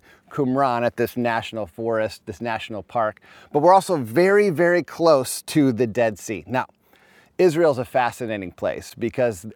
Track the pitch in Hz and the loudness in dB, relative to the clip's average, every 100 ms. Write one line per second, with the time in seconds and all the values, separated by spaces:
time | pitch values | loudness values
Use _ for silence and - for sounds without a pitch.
0 | - _ _ - 131 131 139 120 120 - | -8 _ _ -4 -2 0 0 0 -2 -2
1 | 117 - 120 113 110 110 104 - 113 110 | -4 -2 -2 -2 -4 -8 -10 -8 -4 -2
2 | 110 - - 107 117 110 - 107 - 123 | -2 -6 -14 -10 -8 -8 -8 -12 -8 -4
3 | 107 - - - - 147 160 190 185 170 | -4 -4 -16 -20 -6 2 6 6 4 -2
4 | 117 123 185 202 208 147 170 175 147 - | 0 2 4 4 2 2 2 2 -2 0
5 | 165 143 123 - - 156 139 110 120 104 | 4 4 2 -8 -4 2 2 2 0 0
6 | 117 101 - 101 87 127 113 _ _ _ | -2 -2 -8 -10 -6 -6 -6 _ _ _
7 | _ _ _ - 180 156 165 127 120 135 | _ _ _ 0 2 4 2 2 -2 -2
8 | 120 - 120 107 90 - 98 58 - - | -2 -4 -6 -6 -8 -6 -6 -6 -10 -8
9 | 113 120 123 104 113 | -6 -2 -2 -2 -12